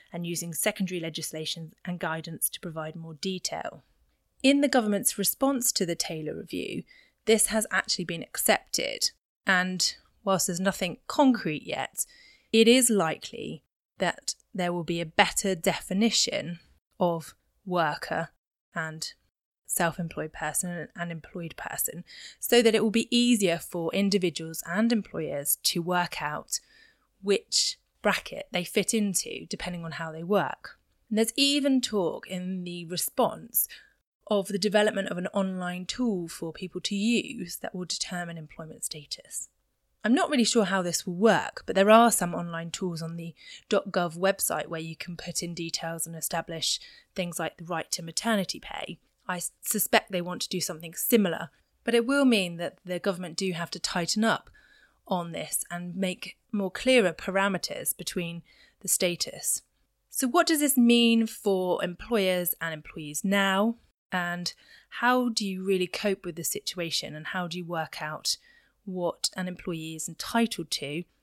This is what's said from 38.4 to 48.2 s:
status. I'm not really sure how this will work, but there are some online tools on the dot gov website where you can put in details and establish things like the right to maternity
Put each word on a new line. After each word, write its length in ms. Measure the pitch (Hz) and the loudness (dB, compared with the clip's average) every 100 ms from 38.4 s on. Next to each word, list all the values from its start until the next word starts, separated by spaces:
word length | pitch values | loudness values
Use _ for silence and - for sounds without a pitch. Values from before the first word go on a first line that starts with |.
| 151 - 160 160 | -14 -14 -16 -10
status. 680 | - 156 143 - - - - _ _ _ _ _ | -10 -10 -12 -12 -10 -12 -12 _ _ _ _ _
I'm 100 | 214 | 2
not 160 | 302 - | 4 4
really 140 | 240 | 4
sure 220 | 214 240 185 | 4 4 2
how 160 | 196 | 2
this 240 | 175 165 - | 0 -2 -4
will 100 | 175 | 4
work, 480 | 220 175 - - - | 6 6 2 -8 -2
but 100 | 190 | 4
there 140 | 202 | 8
are 220 | 220 233 | 10 8
some 220 | - 175 | 4 0
online 380 | 170 170 165 165 | -4 -6 -8 -8
tools 300 | - 185 160 | -6 -6 -6
on 160 | 165 170 | -8 -10
the 160 | 170 - - - - | -12 -14 -20 -16 0
dot 240 | 208 202 | 0 2
gov 260 | 185 175 165 | -2 -2 0
website 500 | 190 196 - 160 175 | 0 2 -2 -2 -4
where 120 | 165 | -6
you 160 | 165 160 | -8 -10
can 220 | - 170 | -12 -10
put 260 | - - | -8 -6
in 100 | 170 | -6
details 540 | 170 165 - 165 165 165 | -6 -4 -4 -6 -6 -8
and 80 | 165 | -6
establish 640 | - 170 165 165 - - - - _ - | -4 -4 -4 -4 -2 -4 -8 -20 _ -6
things 240 | 175 160 | -4 -4
like 180 | 160 - | -6 -6
the 80 | 170 | -6
right 260 | 165 - | -6 -4
to 120 | - | -8
maternity 560 | 165 - | -6 -4